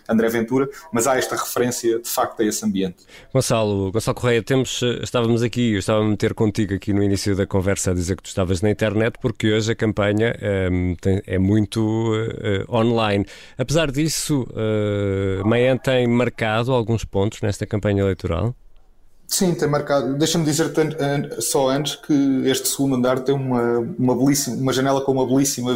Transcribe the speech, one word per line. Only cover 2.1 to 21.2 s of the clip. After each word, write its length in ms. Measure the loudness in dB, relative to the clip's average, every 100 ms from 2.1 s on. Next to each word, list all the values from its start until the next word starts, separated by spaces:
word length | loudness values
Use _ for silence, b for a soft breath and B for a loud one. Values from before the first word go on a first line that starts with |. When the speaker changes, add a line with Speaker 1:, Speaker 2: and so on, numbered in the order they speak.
| -4 -4 0
Speaker 1:
a 20 |
esse 200 | -2 0
ambiente. 400 | -2 -2 -2 -6 B B B
Speaker 2:
Gonçalo, 580 | -2 0 2 2 0 0
Gonçalo 240 | -2 -2
Correia, 280 | -2 2 2
temos, 400 | 2 0 0 -2
eh, 180 | -2 -2
estávamos 400 | -2 0 2 2
aqui, 300 | 0 0 0
eu 60 | 0
estava 220 | 2 2
a 40 |
meter 300 | 2 2 0
contigo 400 | 2 0 2 -2
aqui 180 | -2 0
no 100 | 0
início 320 | 2 0 0
da 120 | 0 0
conversa 440 | 0 0 0 0
a 40 |
dizer 220 | -2 -2 -4
que 60 |
tu 20 | -4
estavas 340 | -4 0 0
na 100 | 0
internet, 480 | 0 0 0 0 -2
porque 320 | -6 -2 0
hoje 200 | 2 0
a 20 |
campanha, 600 | -2 -2 0 0 2 0 -2
ehm, 540 | -2 0 0 0 -2 -2
tem, 220 | 0 0 0
é 120 | 0
muito, 720 | 2 2 2 0 0 0 0
eh, 500 | -2 -4 -6 -2 -2 0
eh, 60 |
online. 500 | 0 2 2 2 0 -2 B B B
Apesar 340 | -2 0 0
disso, 560 | 0 -2 -2 -2 -2 -2
eh, 880 | -4 -2 0 0 0 0 0 0 0
Maia 340 | 2 4 4 2
tem 280 | 2 2 2
marcado 640 | 2 0 -2 -2 0 0
alguns 320 | 0 0 -2
pontos 360 | -2 0 -2 -2
nesta 260 | -4 -4 -4
campanha 360 | -2 0 2
eleitoral? 520 | 2 0 -2 -2 -2 -6 -16 -20 -20 -20 -20 -20 -8
Speaker 1:
Sim, 280 | 0 0
tem 120 | 2 0
marcado. 520 | 0 0 0 0 0
Deixa-me 260 | 0 0
dizer-te 340 | 0 0 0 0
an-, 180 | 0 0
an-, 400 | -2 -2